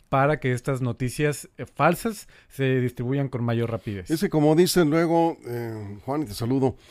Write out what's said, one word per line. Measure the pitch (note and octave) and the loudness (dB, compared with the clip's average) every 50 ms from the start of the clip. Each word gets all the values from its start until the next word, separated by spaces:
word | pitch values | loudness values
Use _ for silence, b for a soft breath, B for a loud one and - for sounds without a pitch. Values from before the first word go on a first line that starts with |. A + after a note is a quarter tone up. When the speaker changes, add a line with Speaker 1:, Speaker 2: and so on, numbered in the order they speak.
| _ _ | _ _
Speaker 1:
para | C#3 C3+ C#3 D3 D3+ C#3+ | 0 2 2 2 2 0
que | - B2+ | 0 -2
estas | B2 A#2+ - D3 C3+ B2 | -2 -2 -2 -4 -4 -2
noticias, | C3 B2 A2+ - C3 A#2+ - - D3 D3 C#3 - - - _ - | -2 -4 -4 -4 -4 -4 -2 -2 -2 -2 -2 -4 -10 -16 _ -14
eh, | B2 | -14
falsas | - _ - C#3+ E3 F3 - - A3+ G#3 - - b b b b b | -10 _ 2 2 4 2 2 -2 -6 -6 -8 -12 b b b b b
se | - C3+ C3+ C3 C3 B2+ | -6 -2 0 0 2 2
distribuyan | B2+ B2 - - A#2+ B2 C#3 C#3 C#3 C3 | 0 -2 -2 -4 -4 -2 -2 -2 -2 -2
con | - A#2 | -4 -4
mayor | A#2 A#2 A#2 A#2 A#2 A2+ | -2 0 0 0 0 -2
rapidez. | A2+ G#2+ - A2+ G2+ F#2+ F2+ - | -4 -6 -6 -8 -8 -8 -6 -4
Speaker 2:
Es | D#3+ D#3 | -2 -2
que | G#3 F3+ | 0 0
como | - D#3 D3 D3+ D#3 | 2 4 4 6 6
dicen | E3 F#3 - - F3+ E3 C#3+ | 6 4 4 4 4 4 4
luego, | D3+ E3 E3+ D#3+ E3+ E3 E3 E3 D3 - - A#2 | 4 2 2 2 2 2 2 0 -2 -4 -8 -8
eh, | A#2+ A#2+ A#2 A2+ A2 G#2+ G#2 G2+ G#2 G2+ - | -8 -6 -6 -8 -8 -10 -10 -12 -12 -10 -8
Juan, | B2+ C#3 D#3 | -6 -6 -4
y | D3 | -6
te | G#2 G2 | -6 -6
saludo, | - A#2 A#2 C3+ C3+ C3 B2 b b b b | -4 -2 0 0 2 2 0 b b b b